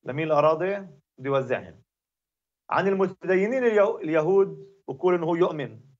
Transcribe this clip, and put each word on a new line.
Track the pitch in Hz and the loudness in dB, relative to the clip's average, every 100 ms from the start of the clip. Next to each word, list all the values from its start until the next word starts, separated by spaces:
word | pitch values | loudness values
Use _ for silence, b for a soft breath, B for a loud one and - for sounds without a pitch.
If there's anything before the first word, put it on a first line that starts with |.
لمين | - 135 160 | -8 -6 0
الأراضي؟ | 147 151 160 185 202 190 143 _ _ | 2 2 2 -2 -4 -10 -20 _ _
بده | 135 | -2
يوزعهم. | 139 127 110 87 - _ _ _ _ _ _ _ _ - | -2 -2 -6 -6 -20 _ _ _ _ _ _ _ _ -4
عن | 151 190 | 0 0
المتدينين | 190 185 - 175 185 202 262 | 0 -2 -4 -2 0 2 0
اليو-، | 240 208 202 - | 2 4 2 0
اليهود | 160 160 151 196 196 160 - _ - | -2 0 2 2 2 -2 -18 _ -14
بقول | 135 180 180 | -2 0 0
إنه | 165 | 0
هو | 170 | 0
يؤمن | 185 160 120 110 - _ | 0 0 -10 -12 -20 _